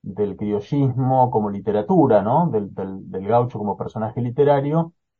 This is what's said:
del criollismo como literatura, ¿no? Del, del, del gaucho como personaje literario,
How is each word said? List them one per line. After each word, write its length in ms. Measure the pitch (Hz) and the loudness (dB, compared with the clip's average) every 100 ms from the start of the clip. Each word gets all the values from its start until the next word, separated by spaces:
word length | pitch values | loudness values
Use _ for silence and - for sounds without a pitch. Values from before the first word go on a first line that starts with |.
del 340 | - 95 101 95 | -12 -4 -4 -4
criollismo 920 | 104 104 - 147 135 123 131 131 123 | -4 -4 -2 0 0 0 2 4 4
como 200 | 113 104 | 2 -2
literatura, 720 | 101 98 104 101 127 135 107 | -4 -2 -2 2 4 6 4
¿no? 280 | 101 143 175 | 4 0 2
Del, 240 | 113 98 | -2 -4
del, 380 | - 95 95 95 | -8 -8 -10 -10
del 160 | 95 98 | -10 0
gaucho 320 | 117 123 113 | 0 0 -4
como 180 | 104 98 | -6 -6
personaje 440 | 113 107 110 - | -6 -6 -6 -4
literario, 720 | 123 120 143 139 139 160 165 _ _ _ | -6 2 2 4 2 -2 -2 _ _ _